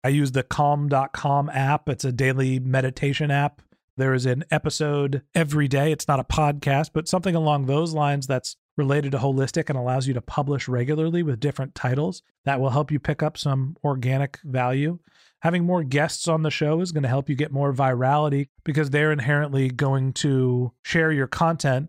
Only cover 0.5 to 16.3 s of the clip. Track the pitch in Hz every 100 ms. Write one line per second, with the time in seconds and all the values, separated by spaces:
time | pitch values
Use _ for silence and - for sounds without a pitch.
0.5 | - 147 147 147 139 135 - 147 139 143
1.5 | 135 135 151 - 127 135 123 135 131 131
2.5 | 127 127 131 131 131 143 139 151 143 147
3.5 | _ _ _ _ - 135 131 127 123 170
4.5 | 160 - - 151 147 143 139 - 175 156
5.5 | 151 139 135 151 151 - 139 127 - 147
6.5 | 147 147 139 156 156 160 185 185 170 156
7.5 | 147 131 143 165 156 147 143 131 127 -
8.5 | - _ - 139 143 143 131 135 135 135
9.5 | 170 156 135 123 131 131 120 - - 139
10.5 | 139 - 127 123 151 160 170 165 123 143
11.5 | 143 135 - 127 131 165 180 _ _ -
12.5 | 135 135 127 147 147 - 147 156 - 143
13.5 | 135 131 165 147 131 123 135 139 - 151
14.5 | 127 123 131 147 175 _ _ _ _ 165
15.5 | 175 175 180 147 139 139 - -